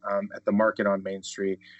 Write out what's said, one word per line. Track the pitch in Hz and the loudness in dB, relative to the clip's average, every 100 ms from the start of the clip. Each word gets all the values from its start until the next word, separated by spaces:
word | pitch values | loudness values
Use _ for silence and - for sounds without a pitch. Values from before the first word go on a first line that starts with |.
| 104 | -4
um, | 101 101 - | -2 -2 -6
at | - | 0
the | |
market | 101 110 - 101 | 4 4 4 2
on | 98 | 0
Main | 95 98 | -2 -8
Street. | - - 98 92 - - | -8 -4 -4 -4 -8 -20